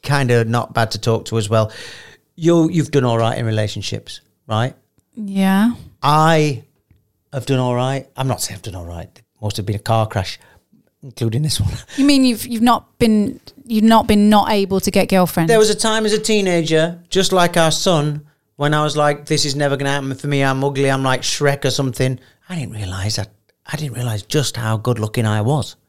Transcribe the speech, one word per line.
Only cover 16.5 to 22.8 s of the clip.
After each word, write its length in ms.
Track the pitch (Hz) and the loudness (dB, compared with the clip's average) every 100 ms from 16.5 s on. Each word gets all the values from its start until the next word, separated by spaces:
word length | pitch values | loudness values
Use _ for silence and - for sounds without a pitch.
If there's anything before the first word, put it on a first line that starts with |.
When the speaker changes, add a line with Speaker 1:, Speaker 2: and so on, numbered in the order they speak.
| 175 151 160 165 175 - | 0 2 2 0 -4 -4
Speaker 1:
just 240 | 185 185 | 0 2
like 240 | 185 175 175 | 2 2 4
our 140 | 160 | 2
son, 540 | 156 - 165 147 147 - _ _ - | 2 2 2 0 -4 -10 _ _ -4
when 180 | 143 | 0
I 80 | 151 | 2
was 100 | 151 | 0
like, 300 | 147 147 143 | 2 0 0
"This 220 | 147 151 151 | -2 -2 0
is 100 | 139 | 0
never 180 | 143 139 | 0 0
gonna 100 | 139 | -2
happen 220 | 139 135 131 | -2 -4 -6
for 100 | 143 | -2
me. 180 | 139 | 0
I'm 180 | 139 135 | 0 0
ugly. 280 | 139 135 139 | -2 0 0
I'm 120 | 135 | 0
like 200 | 135 127 | 0 -2
Shrek 420 | - - 147 139 | -2 -2 -2 0
or 60 | 139 | -2
something." 500 | - 135 120 131 127 _ _ _ | -2 -4 -2 -2 -2 _ _ _
I 100 | 180 | -10
didn't 180 | 123 | -8
realise 420 | 110 | -8